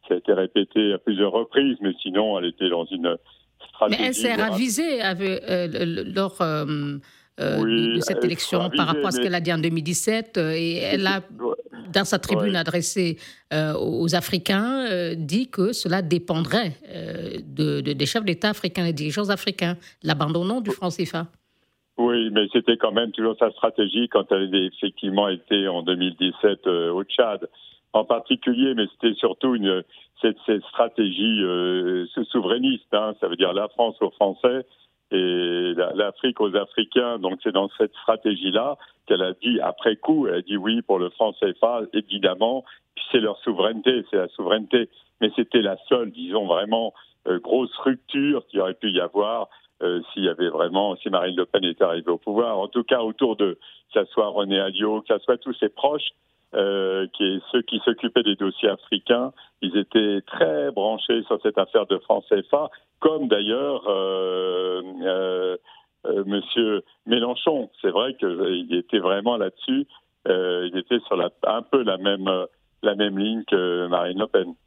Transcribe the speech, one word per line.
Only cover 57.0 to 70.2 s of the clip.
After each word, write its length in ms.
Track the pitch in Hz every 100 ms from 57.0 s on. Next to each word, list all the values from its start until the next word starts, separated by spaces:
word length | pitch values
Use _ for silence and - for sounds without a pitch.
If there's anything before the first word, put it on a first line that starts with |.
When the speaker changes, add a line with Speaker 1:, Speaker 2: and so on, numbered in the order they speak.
| 95 -
Speaker 1:
qui, 240 | 98 95 -
ceux 120 | 127
qui 180 | - 113
s'occupaient 380 | - 113 117 -
des 140 | 110 98
dossiers 320 | 98 - 107
africains, 640 | 95 - 101 - 120 131 - - _
ils 160 | 95 104
étaient 440 | 95 113 104 101 -
très 440 | - 165 151 143
branchés 520 | 117 104 110 - 117
sur 140 | 107 110
cette 160 | 107 101
affaire 280 | 95 113 98
de 120 | 92
franc 240 | - 104 -
cefa, 420 | 101 - 147 151 - _ _
comme 260 | 156 156 131
d'ailleurs, 580 | 104 104 120 143 131 104
euh, 960 | 98 95 95 92 92 92 90 92 92 92 90
euh, 540 | 92 92 95 92 92 90 _ - _ _ -
euh, 180 | 98
Monsieur 580 | 98 101 - 120 110 104 - _ -
Mélenchon. 640 | 117 120 120 - 151 113 _
C'est 100 | 101
vrai 240 | 87 127
qu'il 540 | 131 98 87 95 90 85
était 260 | 87 - 110
vraiment 360 | 92 98 110 117
là-dessus, 500 | 95 _ - 135 143 - _ _